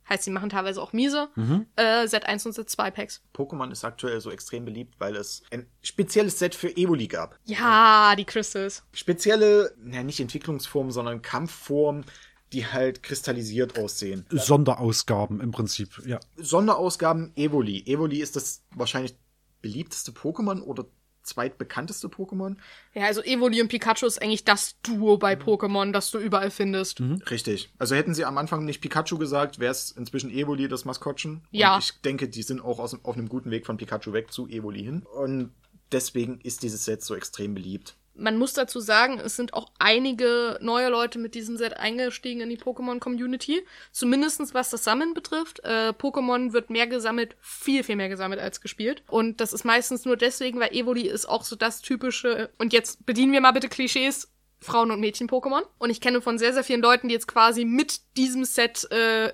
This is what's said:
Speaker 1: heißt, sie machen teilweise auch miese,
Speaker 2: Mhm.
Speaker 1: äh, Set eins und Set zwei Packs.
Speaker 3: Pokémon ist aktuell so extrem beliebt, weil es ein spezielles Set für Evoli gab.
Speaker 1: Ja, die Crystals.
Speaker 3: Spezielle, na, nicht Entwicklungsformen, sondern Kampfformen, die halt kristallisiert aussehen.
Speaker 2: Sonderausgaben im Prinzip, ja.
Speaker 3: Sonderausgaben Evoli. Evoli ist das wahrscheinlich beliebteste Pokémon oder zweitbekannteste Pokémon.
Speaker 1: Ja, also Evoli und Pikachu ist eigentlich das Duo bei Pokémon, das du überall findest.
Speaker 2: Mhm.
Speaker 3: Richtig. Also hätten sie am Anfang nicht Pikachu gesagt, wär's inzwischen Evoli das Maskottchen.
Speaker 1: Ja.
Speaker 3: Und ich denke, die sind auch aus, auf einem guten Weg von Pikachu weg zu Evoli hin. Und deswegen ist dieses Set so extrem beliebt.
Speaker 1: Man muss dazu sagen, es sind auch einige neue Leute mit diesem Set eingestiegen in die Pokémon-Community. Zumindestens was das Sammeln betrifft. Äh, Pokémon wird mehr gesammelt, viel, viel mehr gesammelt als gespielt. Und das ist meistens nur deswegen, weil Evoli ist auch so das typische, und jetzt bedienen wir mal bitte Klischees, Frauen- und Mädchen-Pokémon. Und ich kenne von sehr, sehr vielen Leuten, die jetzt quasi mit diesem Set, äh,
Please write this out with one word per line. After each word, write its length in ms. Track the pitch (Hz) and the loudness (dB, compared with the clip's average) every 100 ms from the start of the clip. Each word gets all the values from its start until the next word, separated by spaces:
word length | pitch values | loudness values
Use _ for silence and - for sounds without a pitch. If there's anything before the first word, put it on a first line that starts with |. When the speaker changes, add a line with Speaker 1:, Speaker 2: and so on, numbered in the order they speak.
| - | -4
Speaker 1:
heißt, 160 | 185 | -4
sie 80 | 196 | -2
machen 180 | 190 208 | -4 -4
teilweise 320 | 202 190 190 | -2 -2 -4
auch 100 | - | -4
miese, 380 | 226 277 285 294 113 | 0 2 2 -4 -2
Speaker 2:
Mhm. 320 | 113 175 220 - | 2 2 0 2
Speaker 1:
äh, 320 | 226 226 226 | 4 4 2
Set 180 | 220 - | 0 0
eins 180 | 208 | -4
und 100 | 233 | -4
Set 140 | 214 214 | -8 -8
zwei 220 | - 190 | -2 -2
Packs. 320 | 202 - - _ - | -4 -10 -12 _ -8
Speaker 3:
Pokémon 360 | 139 147 127 | -6 -4 -8
ist 140 | 123 113 | -6 -10
aktuell 340 | 117 127 113 | -6 -6 -4
so 100 | 110 | -6
extrem 340 | 95 - 120 120 | -12 -10 -10 -10
beliebt, 300 | 110 120 - | -10 -12 -8
weil 180 | 101 104 | -6 -6
es 280 | 101 - - | -8 -12 -12
ein 160 | 120 120 _ | -14 -14 _
spezielles 560 | - - 190 214 208 - | -8 -2 0 2 2 0
Set 160 | 175 - | -2 -2
für 200 | 175 170 | -6 0
Evoli 300 | 180 156 107 | 2 2 0
gab. 320 | 82 82 - - | -6 -8 -10 -8
Speaker 1:
Ja, 720 | 214 240 220 220 214 208 202 | 0 4 8 10 10 8 6
die 100 | 202 | 2
Crystals. 560 | 220 202 202 196 - _ | -4 -4 -4 -6 -8 _
Speaker 3:
Spezielle, 800 | - - 170 208 220 208 208 190 - | -8 -2 2 4 6 8 8 4 -2
na, 240 | 117 123 | -12 -8
nicht 180 | 131 147 | -6 -4
Entwicklungsformen, 720 | 120 147 160 143 - 147 131 | -6 -6 -6 -6 -2 -2 -2
sondern 300 | 123 120 117 | -4 -4 -6
Kampfformen, 840 | - 123 160 - - 143 147 147 - - - _ - | -6 -4 -6 -8 -2 2 2 2 -8 -20 -20 _ -8
die 120 | 131 113 | -6 -4
halt 380 | 127 131 127 | 0 0 -2
kristallisiert 720 | - 139 - 123 110 110 123 120 | -8 -8 -4 -4 -4 -2 0 -2
aussehen. 480 | 104 - 101 95 - | -4 -4 -6 -6 -4
Speaker 2:
Sonderausgaben 1080 | 151 - 143 135 127 117 110 - 104 101 104 | 0 4 6 6 2 0 0 0 0 0 -2
im 100 | 120 | -4
Prinzip, 500 | 107 107 - 101 - | -4 -4 -4 -8 -10
ja. 160 | 123 120 - - | -8 -8 -10 -12
Speaker 3:
Sonderausgaben 920 | 165 170 214 196 180 - 165 165 160 - | 0 4 4 4 2 2 2 2 -2 -2
Evoli. 480 | 151 147 107 98 117 | 2 2 2 -2 -2
Evoli 340 | 143 160 147 | 0 0 -2
ist 160 | 147 143 | -4 -6
das 280 | - - _ | -6 -10 _
wahrscheinlich 420 | - 120 131 127 - _ _ _ _ | -6 -4 -2 -4 -10 _ _ _ _
beliebteste 500 | 107 110 165 - - | -10 -8 -8 -10 -12
Pokémon 520 | 113 147 170 208 196 | -8 -6 -2 -2 -4
oder 220 | 170 123 - _ _ _ | -6 -10 -10 _ _ _
zweitbekannteste 840 | - - 127 - 123 - 160 208 180 | -12 -6 -6 -6 -8 -8 -8 -8 -10
Pokémon. 480 | - 190 190 190 196 - - _ 214 | -10 -8 -6 -6 -8 -14 -20 _ -2
Speaker 1:
Ja, 100 | 202 | 0
also 160 | 214 | 0
Evoli 400 | 220 254 247 226 | 0 2 4 4
und 60 | 220 | 2
Pikachu 400 | 233 226 220 240 | 0 0 2 2
ist 120 | - | 0
eigentlich 260 | 214 220 - | -2 0 4
das 360 | 202 - - | 2 2 -8
Duo 360 | - 220 214 208 | -6 2 6 6
bei 160 | 196 | 6
Pokémon, 580 | 190 180 208 208 202 196 | 2 2 2 2 0 2
das 180 | 202 - | 0 -2
du 80 | - | -4
überall 320 | 208 196 196 | 0 2 0
findest. 520 | - 196 190 190 - | 0 0 0 -4 -4
Speaker 2:
Mhm. 200 | 127 175 - | -2 -2 -4
Speaker 3:
Richtig. 420 | 117 - 101 - - | -4 -2 -4 -4 -6
Also 160 | 120 | 0
hätten 220 | 139 160 160 | 2 0 -2
sie 100 | 135 | -2
am 140 | 139 | -2
Anfang 260 | 156 160 151 | -2 -4 -4
nicht 160 | 143 | -6
Pikachu 380 | 139 156 156 156 | -4 -2 -2 -2
gesagt, 400 | 156 143 143 - | 0 0 0 0
wär's 320 | 120 131 - | -2 -2 -6
inzwischen 400 | - 120 135 127 | -10 -8 -6 -4
Evoli 360 | 127 147 139 135 | -4 -2 -2 -2
das 180 | 131 131 | -4 -6
Maskottchen. 600 | 127 147 139 160 160 - | -6 -6 -6 -8 -10 -8
Speaker 1:
Ja. 240 | 208 202 196 | 4 4 4
Speaker 3:
Und 80 | |
ich 180 | - - | 0 -4
denke, 280 | 143 135 131 | -4 -2 -4
die 120 | 113 | -6
sind 200 | 107 131 | -6 -6
auch 180 | 120 117 | -4 -4
aus, 180 | 117 - | -4 -8
auf 120 | - 120 | -8 -6
einem 140 | 113 | -4
guten 220 | 127 117 | -6 -4
Weg 160 | 113 - | -6 -6
von 100 | 107 | -8
Pikachu 340 | 110 110 - | -6 -8 -4
weg 200 | 104 110 | -4 -4
zu 160 | - 123 | -10 -8
Evoli 360 | 113 104 101 | -8 -8 -8
hin. 200 | 104 160 - | -8 -8 -8
Und 460 | 127 135 135 120 _ _ _ - | -6 -4 -2 -4 _ _ _ -4
deswegen 500 | 131 - 127 120 127 | -2 -2 -4 -4 -6
ist 220 | 127 - | -10 -6
dieses 220 | 120 107 - | -6 -6 -4
Set 180 | 107 | -6
so 100 | - 98 | -6 -8
extrem 380 | - - 104 | -10 -8 -6
beliebt. 420 | 101 92 95 - - _ - | -6 -8 -10 -12 -20 _ -6
Speaker 1:
Man 220 | 220 220 | -2 0
muss 140 | 262 | 0
dazu 300 | - 254 247 | 0 -2 -4
sagen, 360 | 214 214 254 254 | 2 4 4 2
es 140 | 226 - | -6 -6
sind 160 | 240 | -4
auch 160 | - - - | -6 -8 2
einige 800 | 170 226 269 240 247 240 233 - | 4 6 2 2 2 2 0 -2
neue 280 | 226 240 254 | 0 2 2
Leute 300 | 233 233 233 | 2 0 -4
mit 160 | 226 233 | -8 -8
diesem 200 | 220 233 | -8 -4
Set 220 | 233 - | -4 -2
eingestiegen 640 | 214 240 247 - 254 240 | -4 -2 -4 -4 -8 -6
in 80 | 233 | -6
die 80 | 233 | -6
Pokémon-Community. 1080 | 254 247 247 247 254 247 247 254 - 330 370 - - | -6 -6 -6 -6 -4 -4 -4 -4 -2 -2 -4 -18 -14
Zumindestens 600 | - 240 269 302 - 285 | -2 4 4 4 0 -4
was 160 | 254 254 | -2 -2
das 140 | 233 | -2
Sammeln 300 | - 233 330 | 2 2 2
betrifft. 480 | 339 - 311 320 - | -2 -4 -4 -6 -8
Äh, 300 | - 226 220 220 | -2 0 0 0
Pokémon 540 | 277 277 247 247 254 | -2 0 0 2 2
wird 180 | 233 - | 0 0
mehr 160 | 226 233 | 0 0
gesammelt, 520 | 247 220 226 233 - | 0 0 0 -2 -6
viel, 420 | - - - 277 | -16 -6 2 2
viel 140 | 240 208 | 2 -2
mehr 140 | 190 | -2
gesammelt 320 | 190 190 196 | -4 -4 -4
als 180 | - - | -6 -8
gespielt. 440 | - - 220 285 - | -12 -4 -4 -4 -2
Und 320 | 226 226 220 | 0 0 0
das 140 | 220 | -4
ist 100 | 202 | -2
meistens 400 | 233 233 240 247 | 4 4 2 -4
nur 140 | 254 233 | 0 2
deswegen, 420 | 240 - 254 240 | 2 0 -4 -2
weil 140 | 233 240 | 0 0
Evoli 320 | 240 240 214 | 0 0 0
ist 220 | 214 - | -2 -2
auch 160 | - - | -4 -4
so 100 | 214 | -4
das 260 | 226 - | -4 -4
typische, 680 | - 254 254 - 247 226 220 - | -4 -2 -2 -2 0 -2 -4 -2
und 160 | 226 | 2
jetzt 320 | 233 220 - - | 2 2 -8 -2
bedienen 260 | 233 269 | 4 6
wir 80 | 277 | 8
mal 140 | 262 | 8
bitte 160 | 254 269 | 6 0
Klischees, 600 | - 254 269 262 277 - _ _ _ | -4 -2 2 0 -2 -8 _ _ _
Frauen- 320 | - 233 226 | 0 2 4
und 80 | 208 | 2
Mädchen-Pokémon. 640 | 214 - 240 254 269 277 381 - | 0 -2 -2 0 0 -2 -2 -4
Und 120 | 233 | -2
ich 120 | 220 | 0
kenne 180 | 247 247 | 0 0
von 180 | 240 233 | 0 2
sehr, 160 | 233 | 2
sehr 120 | 254 254 | 2 2
vielen 160 | 240 | 4
Leuten, 260 | 233 247 247 | 6 6 4
die 60 | |
jetzt 160 | 226 - | -2 0
quasi 340 | 233 226 233 | 6 6 6
mit 380 | 233 247 302 - _ - | 2 2 0 -2 _ 0
diesem 260 | 262 254 | 0 0
Set, 480 | 254 - 233 240 - | 0 2 2 0 -2
äh, 400 | 226 226 220 220 | 2 4 4 0